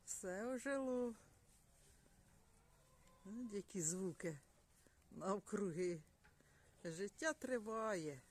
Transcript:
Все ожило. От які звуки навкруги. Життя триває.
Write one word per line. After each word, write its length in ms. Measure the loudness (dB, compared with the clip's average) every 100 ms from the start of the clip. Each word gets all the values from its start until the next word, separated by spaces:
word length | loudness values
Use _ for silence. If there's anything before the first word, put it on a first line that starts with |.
Все 420 | -8 -6 -2 0 0
ожило. 680 | 0 2 2 2 2 0 -2 -14 -20 -20 -20 -20 -20 -20 -20 -20 -20 -20 -20 -20 -20 -20 -20 -20 -20 -20 -16
От 280 | -10 -6 -2
які 300 | -4 -2 0
звуки 560 | 2 2 0 0 -2 -4 -10 -20 -20 -20 -20 -20 -16
навкруги. 920 | -4 0 0 0 0 2 2 0 0 -6 -20 -20 -20 -20 -20 -20 -10
Життя 480 | -8 -4 -4 0 0
триває. 920 | 2 0 0 0 0 2 2 0 -4 -12